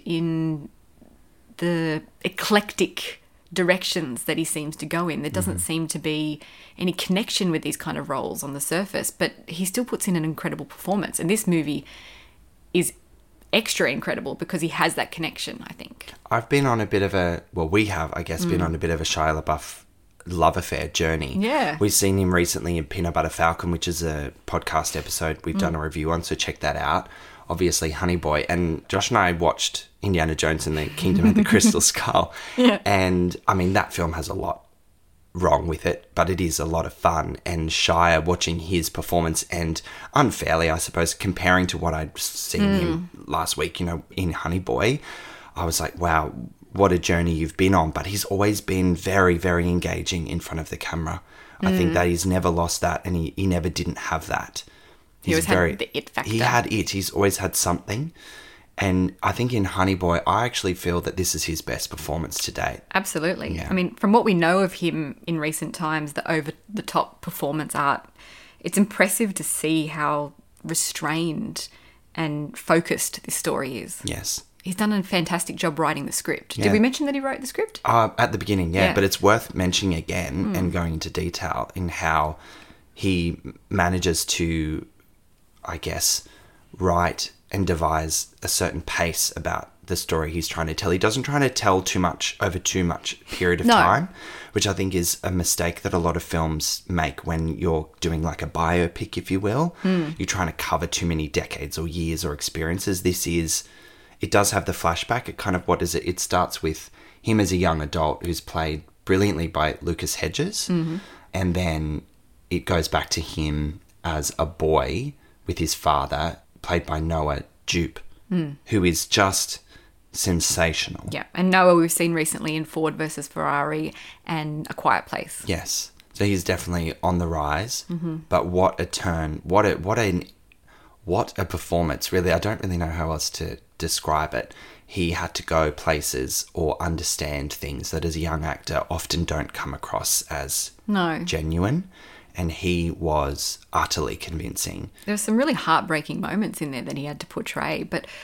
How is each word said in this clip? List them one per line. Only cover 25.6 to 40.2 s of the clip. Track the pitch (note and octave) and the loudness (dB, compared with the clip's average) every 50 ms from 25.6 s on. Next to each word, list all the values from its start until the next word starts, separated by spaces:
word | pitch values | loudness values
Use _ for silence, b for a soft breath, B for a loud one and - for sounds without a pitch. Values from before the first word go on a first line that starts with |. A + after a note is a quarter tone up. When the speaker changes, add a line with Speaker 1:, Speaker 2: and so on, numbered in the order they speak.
| G2 D#2+ E2 | 0 0 0
Speaker 1:
Mm. | |
Speaker 2:
a | D#2+ | -2
review | D2+ D#2 D2+ D#2+ D2+ D#2 | -4 -4 -4 -2 -2 0
on, | E2+ E2+ E2+ | 0 0 0
so | - - | -2 -2
check | - - - - - | -2 -2 -4 -4 -2
that | - D2+ D2 | -2 -2 0
out. | D2 D2 D2 D#2 F#2 - - B B B B B B B B | 0 0 0 0 0 0 -4 B B B B B B B B
Obviously, | F2 E2+ F2+ E2+ D#2 - - D#2+ | -2 2 2 2 2 2 0 -2
Honey | D2 - - F2+ F2 | -2 0 0 0 0
Boy. | F2 D#2 D2+ D2+ D2+ - - | 2 2 0 0 0 2 0
And | F2 F2 F2 E2 D#2+ D2 - - | 0 2 2 0 0 -2 -4 -2
Josh | - F#2+ F#2+ - | -2 0 0 2
and | B2 A2+ | 4 4
I | G2 F2+ F2 | 4 4 2
watched | E2 E2+ D#2+ - - - - - - - - _ _ | 4 4 2 2 2 0 -4 -4 -6 -12 -12 _ _
Indiana | - G#2 F#2+ E2+ D#2+ D#2+ D#2 | -2 0 2 2 2 2 0
Jones | D2+ - D#2 D#2 D#2 - | 0 0 0 0 0 -2
and | D#2 D#2 D2+ | -2 -2 -2
the | D2+ | -2
Kingdom | - - - E2+ F#2 F#2 G2 E2+ | -4 -4 -2 2 2 4 6 6
of | - - | 6 6
the | - G#3 | 6 4
Speaker 1:
<laughs> | - | 6
Speaker 2:
Crystal | - G#2 - A3 - - - | 6 6 6 6 4 4 4
Skull. | - - - - - - - F2 - B B B B B | 2 2 2 0 2 4 2 2 2 B B B B B
Speaker 1:
Yeah. | B B3 B3 G#3 - - | B 6 6 6 4 2
Speaker 2:
And, | - G2+ F#2+ F#2+ F#2 F#2 F2+ F2+ F2+ F2 - - | 2 2 4 4 4 4 4 4 2 2 -2 0
I | - G2+ | 0 2
mean, | F#2+ F2+ F2+ F#2+ | 2 4 4 4
that | G#2 F2+ - - | 2 2 0 0
film | - E2+ E2 D#2+ | -2 -2 -2 -2
has | E2 D#2+ - | -4 -4 -4
a | G2 | -4
lot | F#2+ - F2 - - - _ _ _ _ _ _ _ _ _ _ _ _ _ - | -4 -4 -4 -4 -6 -8 _ _ _ _ _ _ _ _ _ _ _ _ _ -6
wrong | F2 F2+ E2 D#2 C#2 D#2+ | 0 2 4 4 4 2
with | E2 D#2 - - | 0 -4 -2 0
it, | E2+ - - - - - | -2 -2 -2 -6 -6 0
but | - E2+ E2+ | 0 2 2
it | F#2+ F2 | 2 0
is | F#2 E2 D#2 - | 0 0 0 0
a | D2 | -2
lot | D#2+ E2 E2 D#2+ | -2 -2 -2 -2
of | - - | -4 -4
fun. | - - E2+ E2 D#2+ D#2 E2+ - - - | 0 2 2 2 2 -2 -2 -6 -6 -6
And | - E2+ E2 D#2+ D#2+ | -4 -2 -2 -2 0
Shia, | D#2 - - - E2 E2+ E2+ E2+ E2 D#2+ D#2+ | 0 0 2 2 4 6 6 6 6 4 4
watching | E2 F2 F2 - - E2+ F2 | 2 0 0 0 -2 -2 -2
his | E2 E2 F#2 F2 D#2+ - | -4 0 0 0 0 0
performance | - - D#2+ - - F2 E2 D#2+ D#2+ - - - | -4 -6 -4 0 0 2 2 2 0 -2 -2 -4
and | - F2 E2+ E2 E2 - B B B B B B B | -4 -2 -2 -2 -2 -4 B B B B B B B
unfairly, | C3+ | 4